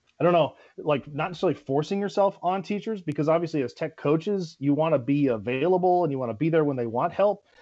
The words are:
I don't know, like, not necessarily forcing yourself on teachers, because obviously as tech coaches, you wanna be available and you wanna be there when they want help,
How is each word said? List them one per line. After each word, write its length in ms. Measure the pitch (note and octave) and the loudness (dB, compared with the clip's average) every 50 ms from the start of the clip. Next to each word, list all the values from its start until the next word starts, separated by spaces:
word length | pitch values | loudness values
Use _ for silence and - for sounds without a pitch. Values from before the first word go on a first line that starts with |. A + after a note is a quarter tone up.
| _ _ _ - | _ _ _ 0
I 40 | D3+ | 2
don't 100 | F3 F3 | 4 4
know, 220 | E3+ D3 B2+ - - - - _ - | 4 2 2 -2 -10 -20 -20 _ -8
like, 280 | - D#3 D3 B2+ - D3 D3 | -2 -2 0 -2 -2 -6 -8
not 160 | C#3 D#3 F#3 | -6 -6 -6
necessarily 240 | E3+ - F#3+ F3 C#3+ | -4 -2 0 -2 -2
forcing 480 | - - - C3+ D3 D3+ - G3 G3 | -2 -4 -2 0 0 0 0 -2 -4
yourself 380 | G3+ F#3+ - G#3 G3 G3 G3 - | -4 -2 0 2 2 2 0 -2
on 220 | - F3 F#3 G3 - | -4 -2 -2 -2 -2
teachers, 400 | - G#3 G3+ - A3 A3 G3 F3+ | -4 -6 -4 -4 -6 -8 -8 -6
because 260 | D3+ C#3 - D3 D#3 | -6 -4 -2 0 2
obviously 320 | D#3+ E3+ F3 D#3 - D3 | 2 2 0 -2 -2 -2
as 120 | B2+ A#2 - | -4 -4 -4
tech 220 | - D#3+ D3+ - | -6 -8 -8 -8
coaches, 640 | - - D3 D#3 D#3+ E3 G#3 G3+ F#3+ F3 D#3+ - - | -4 0 0 0 0 0 -2 -4 -4 -4 -6 -8 -4
you 140 | C3+ C#3+ C#3+ | -2 0 0
wanna 240 | D3 D#3 E3 D#3 | 2 2 2 2
be 300 | C3 A2+ C#3 C#3+ D3 C#3+ | 0 2 2 0 2 2
available 760 | C3+ A#2 G#2+ G2 A#2+ B2+ C3 D3+ F3+ F#3 F3+ F3+ F#3 F3+ F3+ F3 | 2 0 0 -2 -4 -2 0 2 2 2 2 4 2 2 2 2
and 80 | D3+ | 0
you 60 | C#3 | -2
wanna 160 | C3 B2+ A#2 G#2+ | -2 -4 -4 -4
be 160 | G#2 D#3 D#3+ | -2 -2 2
there 140 | E3 D#3+ D3+ | 2 2 2
when 120 | C#3+ C3+ | 2 0
they 120 | B2 A#2+ | -2 -4
want 260 | A2+ G#2+ A#2+ D3+ F3 D#3 | -4 -2 -2 -2 -2 0
help, 320 | - G3 G#3 G3 - _ _ _ _ | 2 2 2 2 0 _ _ _ _